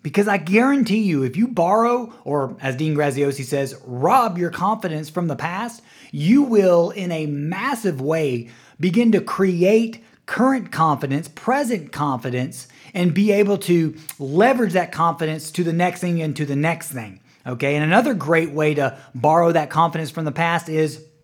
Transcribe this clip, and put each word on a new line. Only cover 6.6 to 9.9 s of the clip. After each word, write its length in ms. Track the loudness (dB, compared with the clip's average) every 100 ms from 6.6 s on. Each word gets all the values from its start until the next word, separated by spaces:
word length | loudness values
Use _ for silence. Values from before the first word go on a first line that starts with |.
| 6 4 2
in 200 | -4 -6
a 160 | -4 -4
massive 720 | -4 -6 -4 -4 -2 -4 -4
way, 480 | -2 0 0 -2 -8 -18 -20 -4
begin 340 | 0 4 4
to 80 | 4
create 840 | 0 0 0 4 4 4 2